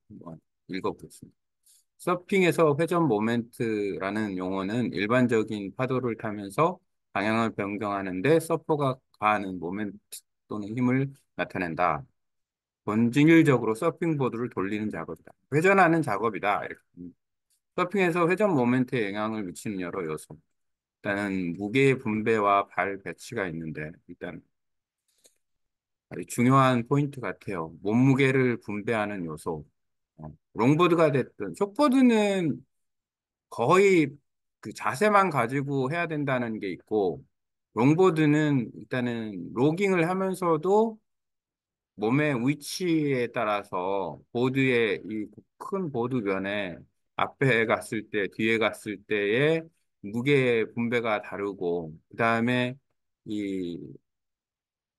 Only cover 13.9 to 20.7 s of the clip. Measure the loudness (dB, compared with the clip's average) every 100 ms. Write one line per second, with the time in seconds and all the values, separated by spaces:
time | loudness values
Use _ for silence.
13.9 | -2 -2 0 -2 -2 -6 -4 -4 -4 -6
14.9 | -6 -10 -12 -16 _ _ 2 4 6 6
15.9 | 4 0 -2 -2 -2 -2 -2 -4 -12 _
16.9 | -20 -18 -20 _ _ _ _ _ -4 -2
17.9 | 2 2 2 2 2 2 4 4 2 0
18.9 | -2 -4 -4 -4 -6 -8 -10 -8 -8 -6
19.9 | -6 -6 -8 -12 -20 _ _ _